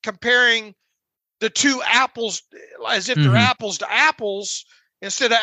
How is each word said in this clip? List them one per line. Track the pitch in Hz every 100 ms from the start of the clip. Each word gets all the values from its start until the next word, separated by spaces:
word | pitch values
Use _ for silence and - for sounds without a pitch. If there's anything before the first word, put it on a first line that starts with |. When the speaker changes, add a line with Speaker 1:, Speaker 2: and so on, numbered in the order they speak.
Speaker 1:
comparing | - 196 240 247 247 226 214 190 _ _ _ _ _ _
the | 220
two | - 285 262 -
apples | 233 262 - 226 175 - - - - 233
as | 220 190
if | 240
they're |
Speaker 2:
Mm-hmm. | 143 123
Speaker 1:
apples | 247 247 208 185
to | 202
apples | 220 302 - 214 196 202 - - _ _ _
instead | 196 - 247
of | 226